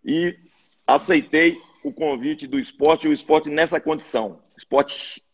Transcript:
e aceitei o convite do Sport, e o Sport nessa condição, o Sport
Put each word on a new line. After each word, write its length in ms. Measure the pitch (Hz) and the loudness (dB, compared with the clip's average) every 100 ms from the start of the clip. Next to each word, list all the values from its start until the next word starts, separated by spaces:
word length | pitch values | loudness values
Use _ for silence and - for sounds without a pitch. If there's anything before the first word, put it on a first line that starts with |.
e 320 | - 156 175 - _ _ _ _ - | -2 -2 -2 -6 _ _ _ _ 0
aceitei 720 | 143 165 165 - 156 170 170 _ _ | 0 2 0 2 2 2 2 _ _
o 80 | 147 | -12
convite 540 | - 156 131 135 147 139 | -6 -4 -2 -4 -6 -6
do 140 | 135 | -6
Sport, 440 | 123 _ 147 160 | -6 _ 2 4
e 40 | 156 | 2
o 40 | |
Sport 340 | 147 - 156 156 | -2 2 0 2
nessa 340 | 147 165 165 | -2 0 0
condição, 600 | 156 156 - 123 110 - _ _ | -2 -4 -4 -4 -4 -10 _ _
o 20 | |
Sport 600 | - 135 139 - - - _ | 0 0 0 -6 -16 -18 _